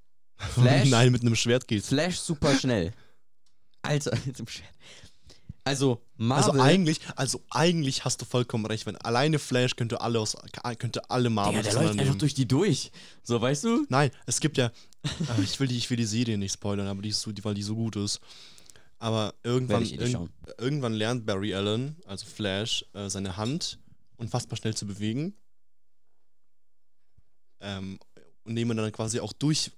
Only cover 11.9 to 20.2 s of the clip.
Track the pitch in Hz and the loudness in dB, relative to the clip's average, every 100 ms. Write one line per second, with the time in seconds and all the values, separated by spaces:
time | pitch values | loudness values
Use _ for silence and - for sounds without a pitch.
11.9 | - 135 98 147 131 120 135 208 135 - | 2 0 2 0 0 2 4 4 2 -2
12.9 | - - - - 117 123 143 233 240 294 | -14 -20 -12 -2 0 0 0 0 0 2
13.9 | 131 147 - - - 151 - 120 - - | 2 2 0 -4 -2 0 0 0 -2 -20
14.9 | - - - 143 113 101 - 135 123 - | -10 -8 -4 -2 0 0 0 0 -2 -2
15.9 | 120 110 113 120 104 98 - 101 101 98 | -2 0 0 0 0 -2 -4 -4 -2 -4
16.9 | 98 104 101 113 98 107 101 101 110 113 | -4 -4 -4 -6 -6 -4 -4 -4 -4 -4
17.9 | 101 101 - - - - - - - - | -2 -4 -4 -10 -20 -20 -20 -20 -20 -20
18.9 | - 113 110 104 - 120 127 127 113 110 | -8 -2 0 -2 -4 -2 0 2 0 -2
19.9 | - 120 101 | -4 -4 -4